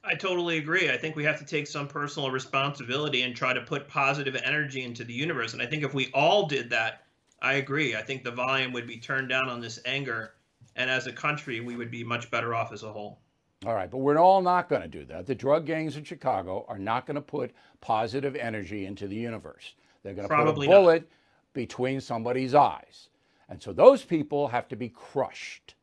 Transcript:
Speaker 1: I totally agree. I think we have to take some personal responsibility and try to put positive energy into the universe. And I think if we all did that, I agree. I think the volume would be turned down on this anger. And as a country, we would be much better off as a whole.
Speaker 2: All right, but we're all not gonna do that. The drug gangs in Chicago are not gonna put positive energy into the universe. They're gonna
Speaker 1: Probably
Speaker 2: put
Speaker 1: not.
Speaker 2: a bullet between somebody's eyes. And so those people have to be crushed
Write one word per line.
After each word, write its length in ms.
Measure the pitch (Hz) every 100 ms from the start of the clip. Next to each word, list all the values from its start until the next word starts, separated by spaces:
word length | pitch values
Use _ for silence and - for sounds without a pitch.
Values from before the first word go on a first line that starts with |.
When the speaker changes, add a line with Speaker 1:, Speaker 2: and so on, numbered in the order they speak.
Speaker 1:
I 100 | 208
totally 440 | 165 196 180 170 160
agree. 320 | 147 175 160
I 60 | 123
think 180 | 156
we 100 | 156
have 140 | 147 147
to 60 |
take 220 | 143 156 147
some 200 | 151 143
personal 440 | 147 143 151 135
responsibility 920 | 131 127 135 139 143 120 135 151 131
and 140 | 127 123
try 160 | 131
to 80 | 123
put 260 | 117 143 139
positive 460 | - 139 147 139
energy 480 | 131 131 151 143 131
into 220 | 123 117
the 80 | 113
universe. 400 | 120 151 147 113
And 100 | 120
I 40 | 120
think 180 | 151
if 100 | 143
we 160 | 139 131
all 340 | 135 156 202 160
did 240 | 135 120
that, 340 | 117 110 - _ _ _ _
I 140 | 127
agree. 400 | 139 135 139 147
I 80 | 110
think 220 | 110 131
the 60 | 120
volume 420 | 120 127 135 127
would 140 | 123 120
be 120 | 113
turned 300 | 117 131 131
down 200 | 131 131
on 120 | 120
this 180 | 117 113
anger. 500 | 127 135 135 113 110 _ _ _ -
And 140 | - 127
as 180 | 131 123
a 60 |
country, 480 | 117 151 147 - 113
we 160 | 120 120
would 140 | 113
be 120 | 117
much 280 | 113 120 117
better 240 | 117 117
off 180 | 117 110
as 100 | 107
a 80 | 110
whole. 300 | 104 104 104 _ _ _ _ 120
Speaker 2:
All 80 |
right, 160 | 110 92
but 80 | 127
we're 200 | 135 147
all 220 | 180 190
not 280 | 180 180 170
gonna 200 | 135 82
do 160 | 73
that. 220 | 67 80 92
The 80 |
drug 320 | 120 131 151 156
gangs 300 | 160 156 139
in 60 |
Chicago 600 | 147 175 139 104 90 95 -
are 120 | 110
not 260 | 98 117 123
gonna 140 | 147
put 320 | 143 147 123 - - _
positive 540 | - 110 113 127 139
energy 520 | 131 117 110 98 104 95
into 200 | 101 101
the 80 |
universe. 600 | 104 120 110 82 - - - _ _
They're 120 | 98
gonna 140 | 98 101
Speaker 1:
Probably 380 | 147 - 151 143
Speaker 2:
put 60 |
Speaker 1:
not. 60 | 196
Speaker 2:
a 20 |
bullet 300 | 180 165 160 _ _ _ _
between 480 | 139 117 - 127 135
somebody's 540 | 127 120 113 127 131
eyes. 560 | 143 127 78 - - - _ _ _ _
And 120 | 90
so 100 | -
those 300 | 92 202 269
people 460 | - 165 147 147 143
have 180 | 120 -
to 80 | 117
be 120 | 120
crushed 840 | - - 139 123 - - - - -